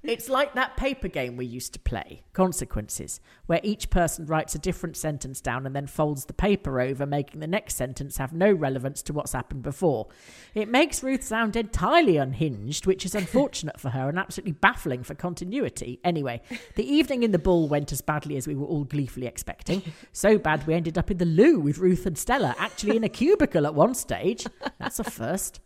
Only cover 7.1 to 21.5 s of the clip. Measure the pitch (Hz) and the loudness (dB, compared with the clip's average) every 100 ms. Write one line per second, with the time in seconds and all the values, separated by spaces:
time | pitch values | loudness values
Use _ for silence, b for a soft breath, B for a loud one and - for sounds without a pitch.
7.1 | 143 139 147 156 202 - - 127 127 139 | -2 -2 -8 -4 -4 -4 -6 -4 -6 -8
8.1 | - 131 165 202 185 143 135 131 147 - | -6 -4 2 4 4 2 -2 -4 -6 -6
9.1 | 147 - 131 - 139 131 135 180 120 - | -4 -4 -6 -6 -8 -8 0 2 2 -4
10.1 | B B B B 214 214 254 320 - 262 | B B B B -6 2 4 2 0 -2
11.1 | 262 - 220 226 226 214 - 190 330 285 | -2 -2 0 0 0 -2 0 4 6 6
12.1 | 156 131 135 160 104 107 160 185 190 185 | 4 2 0 -2 -2 -6 -2 0 0 -2
13.1 | 208 180 247 277 - 151 - 131 127 135 | -4 0 2 0 -2 -10 -8 -6 -2 -2
14.1 | 170 196 - 185 143 202 - 160 123 - | -2 -4 -6 -8 2 2 2 -4 -4 -6
15.1 | - 175 175 180 262 175 - - 123 - | -8 -6 -6 -6 -2 -4 -4 -10 -2 0
16.1 | 165 135 120 B 240 B - 254 285 311 | 0 -2 -6 B -14 B -4 2 4 4
17.1 | 262 233 202 185 175 151 147 143 139 - | 2 2 4 4 4 4 0 0 -4 -2
18.1 | 151 147 139 151 143 143 156 139 147 123 | -2 -2 -6 -4 -4 -2 -2 -2 -2 -4
19.1 | - 123 - - - - 185 170 B B | -4 -8 -8 -12 -10 -4 -4 -4 B B
20.1 | - 196 214 160 156 147 165 165 165 - | 0 4 4 4 2 2 0 0 -2 -2
21.1 | 180 175 160 285 | 0 2 6 6